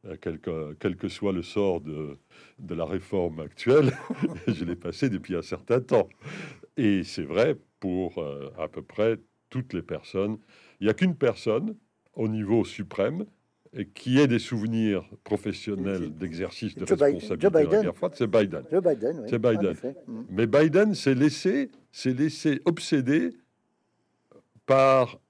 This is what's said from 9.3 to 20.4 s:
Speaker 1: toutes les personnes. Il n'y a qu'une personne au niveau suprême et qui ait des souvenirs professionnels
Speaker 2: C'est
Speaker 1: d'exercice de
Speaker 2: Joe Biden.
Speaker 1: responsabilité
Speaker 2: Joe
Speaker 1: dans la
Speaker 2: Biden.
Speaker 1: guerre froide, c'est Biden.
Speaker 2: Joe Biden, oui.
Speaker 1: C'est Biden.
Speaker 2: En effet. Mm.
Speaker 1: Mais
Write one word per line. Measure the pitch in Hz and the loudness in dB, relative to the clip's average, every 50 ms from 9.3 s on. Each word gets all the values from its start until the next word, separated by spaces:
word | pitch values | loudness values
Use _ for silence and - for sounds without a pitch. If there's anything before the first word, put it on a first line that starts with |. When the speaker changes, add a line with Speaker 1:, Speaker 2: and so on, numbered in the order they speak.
| _ _ _ _ | _ _ _ _
Speaker 1:
toutes | - 131 127 127 - | -8 -8 -8 -6 -6
les | 87 - | -8 -6
personnes. | - 85 76 - - - 95 98 107 110 107 _ _ _ _ _ _ _ _ | -6 -10 -10 -10 -8 -4 -2 -2 -2 -4 -6 _ _ _ _ _ _ _ _
Il | - | 0
n'y | 107 | 0
a | 110 | 2
qu'une | - 180 185 165 | 4 2 0 2
personne | - 143 120 - - - 113 107 117 170 220 214 - _ _ _ _ _ _ _ | 2 0 0 0 0 -2 -2 0 0 -2 -4 -8 -10 _ _ _ _ _ _ _
au | - 113 110 | -4 -2 -2
niveau | 110 110 104 98 113 117 98 | -2 -2 0 2 2 2 2
suprême | - - - 101 - - - 98 117 151 175 208 208 _ _ _ _ _ _ _ - - | 0 -4 -10 -10 -10 -2 0 0 0 0 -4 -8 -10 _ _ _ _ _ _ _ -16 -10
et | 127 104 | -10 -10
qui | - _ - - 127 127 139 | -10 _ -10 -4 2 4 6
ait | 147 | 6
des | 135 120 117 | 6 4 2
souvenirs | 113 - 123 113 104 113 113 113 110 107 101 90 - - - - _ | 0 -2 -4 -4 -2 -2 0 0 2 2 0 0 -2 -8 -20 -20 _
professionnels | - 104 101 - 110 98 - - 110 101 95 92 98 98 92 82 | -4 -4 -2 -2 -4 -8 -6 -6 -6 -4 -4 -2 -4 -2 -4 -4
Speaker 2:
C'est | 78 76 80 | -6 -8 -8
Speaker 1:
d'exercice | 92 87 80 82 95 87 - - - 104 - | -8 -8 -6 -6 -8 -8 -6 -6 -8 -8 -6
de | - 92 | -6 0
Speaker 2:
Joe | - 196 160 | 0 4 4
Biden. | 143 143 143 | 6 4 4
Speaker 1:
responsabilité | 90 - 107 95 85 - | 0 -4 -6 -4 2 2
Speaker 2:
Joe | 202 165 | 4 6
Speaker 1:
dans | 165 | 6
la | - | 4
Speaker 2:
Biden. | - 175 214 214 | 6 4 2 2
Speaker 1:
guerre | 170 - | 2 -2
froide, | - - 185 - | -2 -4 -4 -2
c'est | - 123 | -2 -4
Biden. | 107 95 113 104 95 82 76 65 - 151 | 2 4 4 4 4 0 -8 -8 -2 -2
Speaker 2:
Joe | 185 180 | 2 2
Biden, | 175 147 113 104 123 165 160 | 2 0 2 -2 -4 -4 -4
oui. | 113 107 | -6 -4
Speaker 1:
C'est | - 117 | -2 2
Biden. | 110 123 110 104 101 | 2 2 2 4 2
Speaker 2:
En | 95 | -2
effet. | 82 - - 127 139 - - - | -2 -4 -6 -10 -10 -10 -16 -14
Mm. | 120 110 120 - | -14 -12 -12 -8
Speaker 1:
Mais | 95 92 | -2 0